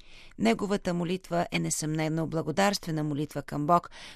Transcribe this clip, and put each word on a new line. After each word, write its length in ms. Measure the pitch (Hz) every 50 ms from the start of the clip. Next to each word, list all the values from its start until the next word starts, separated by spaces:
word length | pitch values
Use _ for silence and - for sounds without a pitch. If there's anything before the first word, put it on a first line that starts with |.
| - - - - - - - -
Неговата 540 | 196 220 226 226 - 185 208 196 - 190 175
молитва 540 | 175 175 170 185 180 - - 170 170 175 -
е 80 | - 170
несъмнено 680 | 165 165 160 - 160 151 156 160 156 156 156 160 160
благодарствена 760 | 143 151 165 151 156 147 175 196 202 202 - - 175 160 156 151
молитва 380 | 151 147 139 151 143 - 147
към 260 | - - - 147 147
Бог, 220 | 147 175 175 - - - - - - -